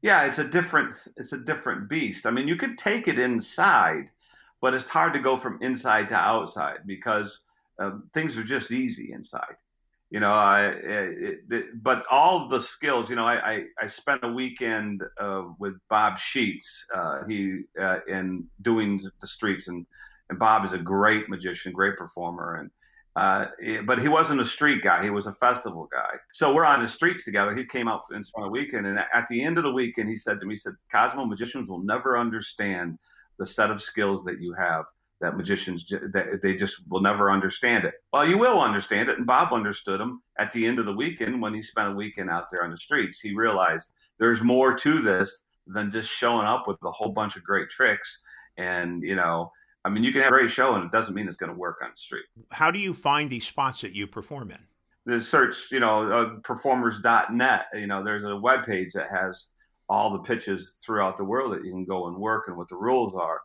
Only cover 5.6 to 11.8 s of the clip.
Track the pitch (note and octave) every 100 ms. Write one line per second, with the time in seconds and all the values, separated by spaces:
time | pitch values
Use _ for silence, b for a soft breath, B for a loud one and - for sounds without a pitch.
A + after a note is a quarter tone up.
5.6 | B2+ B2+ B2+ G#2+ G2+ G#2+ F#2+ A2+ G2+ -
6.6 | C#2+ - G2 F#2+ - G#2+ G#2 - _ _
7.6 | _ _ G2 G2+ - - D#3 A2+ A2 C3
8.6 | - A#2+ B2+ - - - - - - -
9.6 | _ _ _ _ _ G#2 G#2 G#2+ G2+ G2+
10.6 | G2+ - D2 G#2 F#2+ - G#2 - - A#2
11.6 | - A#2